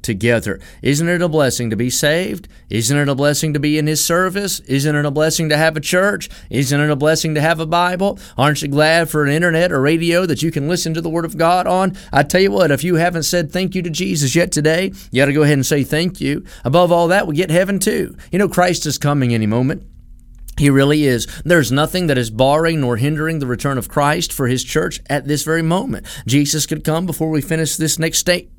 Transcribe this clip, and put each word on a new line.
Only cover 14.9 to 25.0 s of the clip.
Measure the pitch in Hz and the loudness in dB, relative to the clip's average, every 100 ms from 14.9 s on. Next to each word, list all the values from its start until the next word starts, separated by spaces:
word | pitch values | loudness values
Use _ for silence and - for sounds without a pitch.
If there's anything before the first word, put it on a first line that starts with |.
| - - | -8 -4
you | 120 | 2
ought | 139 | 2
to | |
go | 143 | 4
ahead | 147 147 | 4 4
and | 127 | 2
say | 147 | 0
thank | 131 151 180 180 | 0 0 -2 -4
you. | 139 147 - - | -4 -4 -8 -8
Above | 120 156 180 | 0 2 4
all | 170 170 | 4 4
that, | 190 202 | 2 2
we | 147 | -2
get | 185 | 2
heaven | 165 190 196 | 2 2 0
too. | 208 226 170 - - | 0 -2 -4 -10 -6
You | 180 | -2
know, | 202 | 0
Christ | - 180 175 151 | 2 2 0 -4
is | 131 | -2
coming | 143 143 127 | 0 2 2
any | 117 107 | 2 2
moment. | 113 131 - - - - - - - - - | 0 0 -4 -12 -20 -20 -20 -20 -18 -12 2
He | 143 | 4
really | 135 139 151 | 4 4 4
is. | 143 120 - - | 2 0 -2 -8
There's | 143 175 117 | 2 2 4
nothing | 135 156 185 175 | 0 0 0 0
that | 131 | 0
is | 113 | -2
barring | 107 131 147 165 160 | 0 2 4 2 0
nor | 127 117 | 0 0
hindering | 139 151 156 160 | -2 -2 -4 -4
the | 131 | -4
return | 123 143 131 | -2 -2 -2
of | 101 | -2
Christ | - 143 151 - | 0 0 0 -4
for | - 127 | -2 -2
His | 127 | -2
church | - 151 175 - | -2 -2 -2 -6